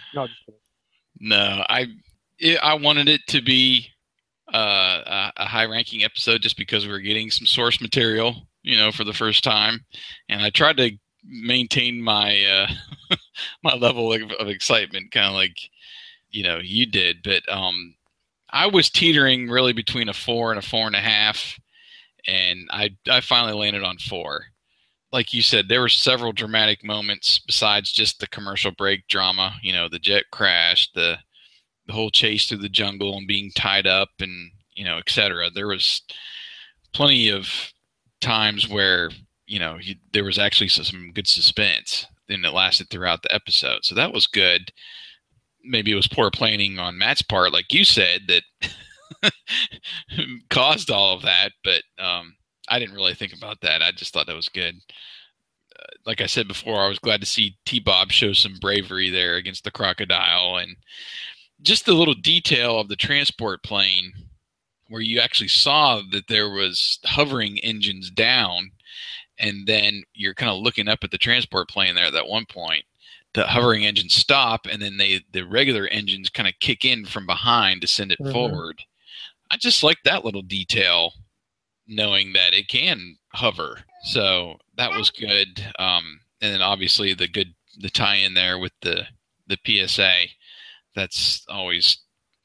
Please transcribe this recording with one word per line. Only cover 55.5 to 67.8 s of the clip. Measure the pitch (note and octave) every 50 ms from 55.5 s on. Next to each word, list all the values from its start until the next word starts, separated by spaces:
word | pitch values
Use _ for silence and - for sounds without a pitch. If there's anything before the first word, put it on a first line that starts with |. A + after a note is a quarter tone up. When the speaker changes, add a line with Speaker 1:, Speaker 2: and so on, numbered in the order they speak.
| _ _ _ _ _ -
Speaker 2:
Uh, | - - - - _
like | A2 A2 -
I | G#2+
said | - - B2+ A2 G2
before, | F#2+ - - A2 A2 G2+
I | G2 G2
was | G2+ -
glad | - A#2 G#2+ G2+
to | G2
see | - - A#2 G#2+ G2+ F#2+ _ _
T-Bob | - C3 A#2+ G#2 G#2+ F#2+ F#2 G2 G2 -
show | - A#2 G#2 F#2+
some | - - G2+ F#2+ F2+
bravery | G2+ G2 G2+ G2+ F#2+ F2+ F#2 F#2 F#2 F#2
there | F2+ F#2 F2+ F2 F2
against | F2+ F2+ F#2+ F#2+ - -
the | G#2
crocodile, | - - G#2+ F#2+ F2 - G#2 F2 F2+ F2 F#2 F2 E2+ F2+ F2+ F2+ F2+
and | F2+ F2+ F2+ F2+ - _ - - - - - - - - - - - - _ _ _
just | D3 E3 A3 A3+ -
the | A#3 F#3
little | D#3+ E3+ D#3 C3
detail | A2 - D#3 E3+ F3 - - D3+ A#2+ A#2+ A#2+ A#2 A2
of | G#2 G2+
the | G#2
transport | - - - C#3+ C#3+ C#3+ - - - A#2 G#2 F#2 - -
plane | - G#2 G2 G2 F#2+ F#2 F#2 F#2 F#2 - - - - - _ _ _ _ _ _ _ _ _ _ _
where | A2 A2+ A2+
you | A2+ A#2 A#2+
actually | A#2+ B2 - - G#2+ F#2
saw | - - - C#3+ C#3+ D3+ D3+ C3+ A#2+ G#2+ G2+ F#2 F#2+
that | G2+ - -
there | A2+ G#2+ G#2 G#2
was | G2 G2 G2 F#2 F2 - - - - - -
hovering | - - C#3+ D3 C#3+ C3+ B2 A2 G2+ G2+ G#2+
engines | - A#2 A2 G#2+